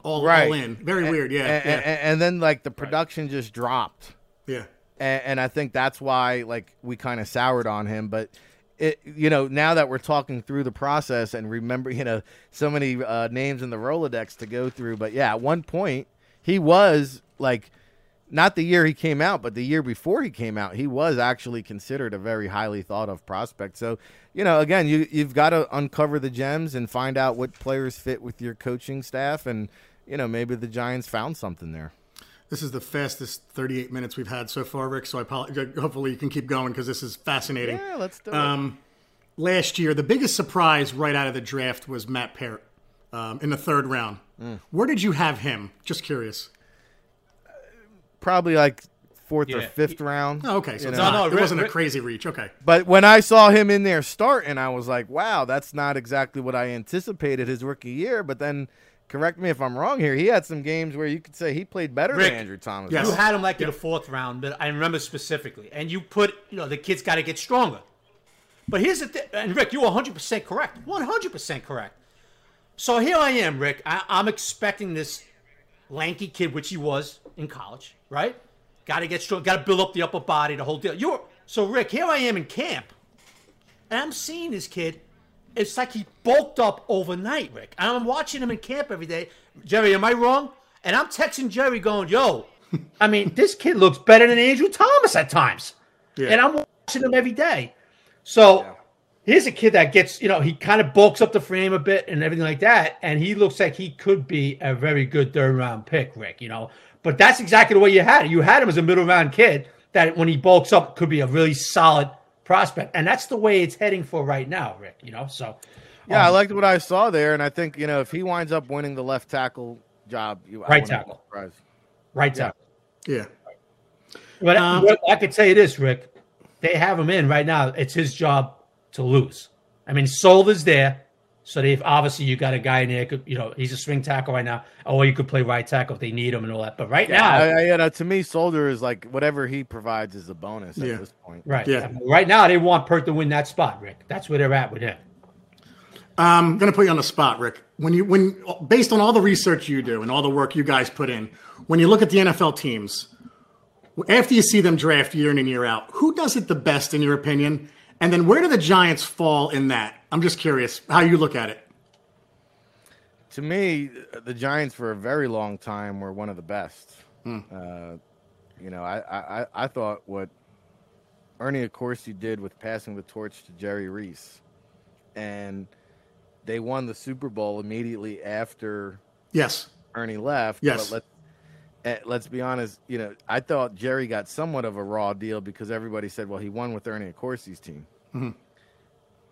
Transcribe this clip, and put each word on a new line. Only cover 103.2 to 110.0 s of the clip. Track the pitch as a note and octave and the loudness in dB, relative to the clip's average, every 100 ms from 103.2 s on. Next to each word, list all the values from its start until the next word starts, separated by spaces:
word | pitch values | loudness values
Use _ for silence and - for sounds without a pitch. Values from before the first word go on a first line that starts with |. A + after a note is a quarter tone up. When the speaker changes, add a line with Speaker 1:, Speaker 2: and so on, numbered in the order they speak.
Speaker 3:
he | F3 | -2
looks | G#3 G3+ - | 2 2 2
like | F3 C#3 | -2 -2
he | F3+ | -12
could | - G3 G3 C3 | -6 0 0 0
be | D#3 C#3 C#3 | -2 -2 -2
a | C#3 | -4
very | B2+ D3+ D3 C3 | -2 0 0 0
good | D3 C#3 | 0 0
third | D3+ C3+ C3 | 2 2 0
round | B2 A2 - | -2 -8 -4
pick, | D#3+ C3 A2+ | -4 -4 -10
Rick, | G#2 - | -14 -14
you | A#2 | -12
know. | A2 A2+ - - _ | -12 -12 -18 -20 _
But | E3 C#3 | -4 6
that's | G#3 C4 | 6 6
exactly | F#3+ A3 A3 | 4 6 8
the | G3+ | 8
way | G3+ | 8
you | F#3+ | 8
had | D#3+ C#4+ D#3 | 8 6 6
it. | |
You | E3 | 4
had | D3+ C4 | 6 6
him | A#3 | 6
as | E3 | 2
a | |
middle | E3 F#3 | 4 4
round | F3 F3+ D3+ | 4 4 4
kid | C3+ A3+ C#3+ - _ _ | 6 4 4 -6 _ _
that | F#3+ | 2